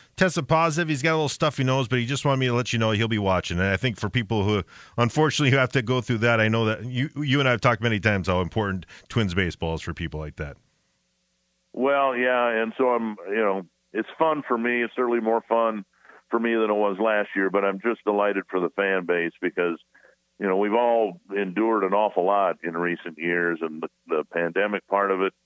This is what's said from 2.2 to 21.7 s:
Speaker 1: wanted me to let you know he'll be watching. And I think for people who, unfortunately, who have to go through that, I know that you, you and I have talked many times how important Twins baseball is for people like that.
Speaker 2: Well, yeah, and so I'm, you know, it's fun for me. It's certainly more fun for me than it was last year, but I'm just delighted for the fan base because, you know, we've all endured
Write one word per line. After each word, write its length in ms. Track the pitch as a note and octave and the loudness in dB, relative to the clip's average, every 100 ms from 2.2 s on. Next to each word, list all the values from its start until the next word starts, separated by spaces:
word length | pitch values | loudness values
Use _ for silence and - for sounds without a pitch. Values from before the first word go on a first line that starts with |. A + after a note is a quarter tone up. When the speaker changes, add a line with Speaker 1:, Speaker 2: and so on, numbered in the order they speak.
Speaker 1:
wanted 140 | D3 C3+ | 0 0
me 60 | C3 | 0
to 80 | |
let 180 | A#2+ B2 | 0 0
you 60 | A#2 | 0
know 140 | A2 | 0
he'll 140 | G#2+ A2+ | 2 0
be 120 | A2 | 0
watching. 400 | G2 F2+ - F2 | 2 0 0 -2
And 100 | F#2+ | 0
I 80 | F#2+ | 0
think 220 | C3 - | -2 -2
for 80 | G#2 | -4
people 360 | B2 G2+ A2 | -2 0 0
who, 180 | G2+ G#2 - - - - | 2 0 -2 -12 -10 -2
unfortunately, 540 | A#2+ C#3+ D#3 - C#3+ | 0 2 0 2 2
who 80 | C3+ | 2
have 140 | B2+ | 2
to 100 | C3+ | 0
go 180 | A2+ B2+ | 0 -2
through 180 | A2 A#2 | -2 0
that, 220 | A#2 A#2 | 2 4
I 80 | A2 | 2
know 160 | A2+ | 2
that 200 | A2 G#2+ A#2 | 0 -2 -4
you, 240 | B2+ D3 - | -4 -4 -4
you 220 | D3 C#3 | 0 2
and 80 | C3 | 2
I 60 | |
have 80 | A#2 | 2
talked 220 | B2+ A2+ | 2 2
many 180 | A#2 G#2 | 0 0
times 280 | G#2+ G2+ F2+ | 2 2 2
how 120 | F2+ | 0
important 460 | E2+ A2 G2+ F#2+ - - - | 0 -2 -2 -4 -8 -18 -6
Twins 240 | A#2+ G2+ | -2 0
baseball 400 | F2 F2+ - E2 | 0 -2 -2 -4
is 80 | E2 | -4
for 100 | - | -6
people 260 | D#2 D#2+ D#2 | -6 -6 -6
like 160 | D2+ - | -10 -10
that. 200 | D2 C2+ _ _ _ _ _ _ _ _ _ _ _ | -12 -12 _ _ _ _ _ _ _ _ _ _ _
Speaker 2:
Well, 440 | - C3 C#3+ C3+ B2 | -2 2 2 2 2
yeah, 320 | B2+ B2+ A#2+ | 2 2 2
and 240 | A2+ A2+ A2 | 2 -2 0
so 120 | B2+ | 2
I'm, 280 | A#2+ A2+ G#2 F2 | 2 -2 -6 -4
you 80 | G#2+ | 0
know, 260 | G#2+ F#2+ F2 _ _ | 0 0 -4 _ _
it's 160 | G#2+ A2 - | -6 -6 0
fun 240 | D#3+ D3+ - | 0 0 -2
for 120 | A#2 | -2
me. 240 | A#2+ A#2+ | 0 -2
It's 100 | A#2 - | -2 -2
certainly 240 | B2 A#2 | 0 0
more 200 | A2 A2+ - | 0 0 0
fun 360 | A#2 A2+ G#2+ G2 _ - - _ | 0 0 -2 -10 _ -20 -20 _
for 120 | A#2 | -2
me 120 | A#2 | 2
than 140 | A2+ A2 | 2 2
it 60 | |
was 240 | G#2 G#2 F#2+ | 2 2 2
last 300 | A2 G#2+ G2+ G2 | 2 2 0 -2
year, 120 | F#2+ | 0
but 160 | G2 | 2
I'm 160 | G2 G2 | 0 0
just 220 | A#2 A2+ | -2 -2
delighted 380 | - G#2 G#2 G2 - | 0 2 2 0 -2
for 80 | F#2 | -2
the 120 | F2 | -2
fan 340 | - G2 F#2+ F2 | 0 0 0 0
base 260 | F2 E2+ - | -2 -2 -4
because, 380 | F2+ F2+ F2 E2 _ _ - _ _ - | -4 -2 -2 -4 _ _ -20 _ _ -6
you 80 | G2 | -2
know, 80 | F#2+ | 0
we've 180 | G#2 | 2
all 460 | A2+ A#2+ A#2 G#2+ F2+ - | 2 2 2 0 -4 -8
endured 500 | G2+ F#2+ F2+ A2+ | -4 -2 0 2